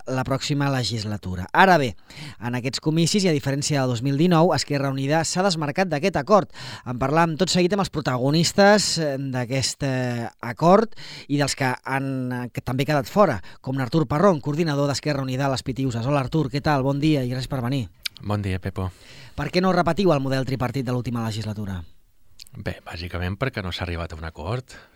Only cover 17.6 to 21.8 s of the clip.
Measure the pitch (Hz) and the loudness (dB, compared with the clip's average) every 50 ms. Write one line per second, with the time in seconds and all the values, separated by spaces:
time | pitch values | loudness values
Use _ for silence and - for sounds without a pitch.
17.6 | 117 120 139 139 113 - - _ - - - - - 101 104 104 98 98 92 92 | -2 -2 -2 -2 -4 -6 -10 _ -16 -16 -14 -10 -6 -4 -2 -2 -2 -2 -4 -4
18.6 | - 98 - - 95 92 - - - - - - - - - - 143 139 - 180 | -4 -6 -6 -4 -6 -6 -6 -10 -20 -20 -20 -20 -20 -16 -10 -8 -6 -2 0 2
19.6 | 185 190 180 175 170 165 165 196 202 180 156 139 135 135 135 135 131 113 135 117 | 2 2 2 2 2 0 0 2 2 4 4 2 2 0 -2 -2 -2 -2 -2 -2
20.6 | 127 120 113 139 127 123 127 123 120 127 120 120 113 110 104 110 104 104 104 107 | -2 -4 -4 -4 -4 -2 -4 -4 -4 -4 -4 -4 -4 -4 -4 -6 -6 -6 -6 -6
21.6 | 107 98 95 90 | -6 -6 -6 -8